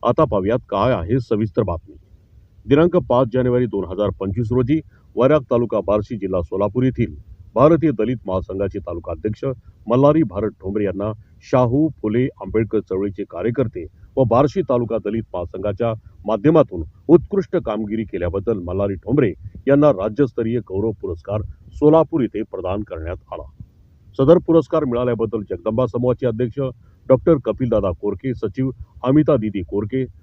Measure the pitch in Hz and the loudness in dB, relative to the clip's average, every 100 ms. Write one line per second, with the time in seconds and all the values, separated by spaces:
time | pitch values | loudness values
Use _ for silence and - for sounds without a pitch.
0 | 113 123 160 104 95 123 - 101 120 113 | 0 2 2 2 0 -2 -2 0 0 0
1 | 87 127 117 107 107 - 101 85 - - | 0 -2 0 -2 0 -2 -2 -4 -10 -20
2 | _ - _ - _ _ - 139 175 175 | _ -20 _ -20 _ _ 2 4 4 2
3 | - 123 127 127 127 123 123 98 92 92 | 2 2 2 2 2 2 0 -2 -4 -2
4 | 104 - 98 101 113 123 123 160 - _ | -2 -2 -6 -4 -2 0 2 0 -2 _
5 | _ - 127 151 135 120 120 107 92 104 | _ 0 2 2 2 0 0 -2 0 0
6 | 101 117 92 92 82 95 104 113 127 123 | -2 -6 -4 -4 -4 -2 -2 0 0 0
7 | 101 73 - - - 110 143 165 160 110 | -4 -4 -20 -20 -6 4 6 6 2 0
8 | 110 127 101 92 82 98 98 101 90 85 | -2 -2 -4 -4 -4 -4 -4 -4 -8 -10
9 | 87 82 107 104 135 127 - _ - 123 | -10 -8 -8 -6 -6 -8 -14 _ 0 4
10 | 139 156 131 92 107 - 95 101 98 92 | 4 4 0 -2 -6 -6 -6 -2 -2 -2
11 | 104 110 - _ - 131 123 131 160 - | -6 -8 -16 _ 0 2 4 2 0 -2
12 | 107 113 131 - 95 101 110 107 - 95 | -2 0 0 -4 -4 -2 0 -2 -2 -4
13 | 101 98 98 82 104 123 117 90 80 _ | -4 -6 -10 -4 -4 -2 -4 -4 -14 _
14 | - - 127 117 143 196 156 123 113 113 | -8 0 2 4 2 0 0 0 0 -4
15 | 101 113 107 90 85 92 101 98 117 110 | -4 -6 -6 -8 -8 -6 -6 -2 -4 -4
16 | - - - 110 123 160 131 90 78 - | -10 -14 -4 0 4 4 2 -2 -10 -12
17 | - 160 - 196 175 175 117 107 107 110 | 4 4 4 -4 -2 -4 -4 -4 -4 -4
18 | 101 95 85 92 98 107 87 92 98 95 | -6 -4 -4 -2 -2 -4 -4 -4 -4 -4
19 | - 139 117 80 - - - 143 147 101 | -2 2 2 -2 -14 -8 2 4 4 2
20 | 104 107 139 - 113 120 - 95 110 104 | -2 0 0 0 -2 -4 -4 -4 -4 -4
21 | 95 85 - 104 - - - - 147 160 | -8 -10 -6 -6 -6 -14 -18 2 4 6
22 | 156 160 113 104 110 95 90 101 107 87 | 4 0 -2 -2 -6 -6 -4 -4 -6 -10
23 | 80 80 _ 82 76 _ - _ _ _ | -8 -10 _ -16 -16 _ -20 _ _ _
24 | - - 135 175 - 165 143 160 147 120 | -16 0 4 4 6 2 2 -2 0 -2
25 | 123 113 110 110 101 92 110 110 127 120 | 0 0 -2 -4 -6 -6 -4 0 -2 0
26 | 123 120 127 110 127 139 131 - - _ | -2 0 -2 -2 -4 -4 -6 -8 -20 _
27 | - 131 - 156 117 104 127 110 98 85 | 2 4 6 2 2 -4 0 0 0 -2
28 | 104 95 135 123 107 - 131 131 - - | -4 -4 -6 -6 -6 -4 -6 -6 -18 -6
29 | 127 147 151 139 107 98 85 98 104 131 | 2 2 4 2 0 -4 -4 -4 -4 -4
30 | 127 - | -6 -10